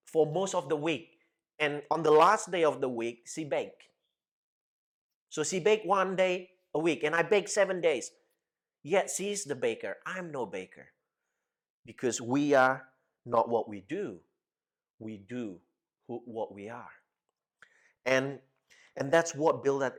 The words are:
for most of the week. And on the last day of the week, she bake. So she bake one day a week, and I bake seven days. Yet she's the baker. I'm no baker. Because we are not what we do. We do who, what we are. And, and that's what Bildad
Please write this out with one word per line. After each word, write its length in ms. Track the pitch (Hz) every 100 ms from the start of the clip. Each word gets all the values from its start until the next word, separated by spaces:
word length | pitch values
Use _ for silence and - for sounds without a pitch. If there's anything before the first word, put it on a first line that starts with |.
for 200 | - 160 147
most 280 | 165 190
of 140 | 185 143
the 80 | 151
week. 320 | 160 147 - _ _ _ _ -
And 240 | 147 147 -
on 120 | 156
the 80 | 156
last 400 | 151 175 214 185
day 140 | 180
of 160 | 151 135
the 80 | 131
week, 380 | 117 117 120 -
she 180 | 160
bake. 460 | 147 156 104 - _ _ _ _ _ _ _ _ _ _ _ _ _ _ _
So 140 | 156
she 180 | 151 185
bake 220 | 214 214
one 320 | 175 196 185 185
day 340 | 185 185 185 _ _
a 40 | 156
week, 260 | 165 131
and 100 | 151
I 80 | 170
bake 260 | 165 208 -
seven 320 | 214 190 185
days. 300 | 165 127 - _ _ _ _ _ _ _
Yet 280 | 143 190 -
she's 300 | - 202 202
the 100 | 143
baker. 440 | 127 123 110 104 -
I'm 280 | - 185 175
no 120 | 139
baker. 440 | 104 95 92 73 67 _ _ _ _ _ _ _ _ _ 117
Because 340 | - 127 113
we 340 | 120 139 147
are 340 | 135 131 135 - _ _ _
not 240 | 123 117 117
what 200 | 117 110
we 160 | 101 92
do. 280 | 185 165 87 _ _ _ _ _ _ _ -
We 200 | 107 104
do 400 | 98 123 110 85 _ _ _ _ -
who, 140 | 117
what 280 | 120 110 104
we 160 | 98 104
are. 220 | 120 92 - _ _ _ _ _ _ _ _ _ _ 127
And, 320 | 131 135 135 _ _ _ _ _ -
and 160 | 135
that's 220 | 165 165
what 280 | 143 156 127
Bildad 300 | 135 139 131